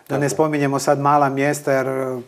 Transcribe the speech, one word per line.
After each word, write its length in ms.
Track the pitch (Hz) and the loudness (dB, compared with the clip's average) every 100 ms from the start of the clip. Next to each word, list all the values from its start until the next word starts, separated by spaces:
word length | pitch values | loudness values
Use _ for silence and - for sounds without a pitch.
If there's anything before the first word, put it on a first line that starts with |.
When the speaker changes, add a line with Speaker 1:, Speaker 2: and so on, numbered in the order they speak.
| - | -6
Speaker 1:
da 100 | 139 | -2
ne 100 | 143 | -2
Speaker 2:
Tako. 60 | |
Speaker 1:
spominjemo 440 | 135 156 151 143 139 | 0 0 2 0 0
sad 220 | 143 143 | 0 2
mala 280 | 143 147 139 | 4 4 2
mjesta, 440 | 135 143 147 147 | 0 -2 -2 0
jer, 140 | 135 131 | 0 0
e, 320 | 131 131 127 | -4 -4 -8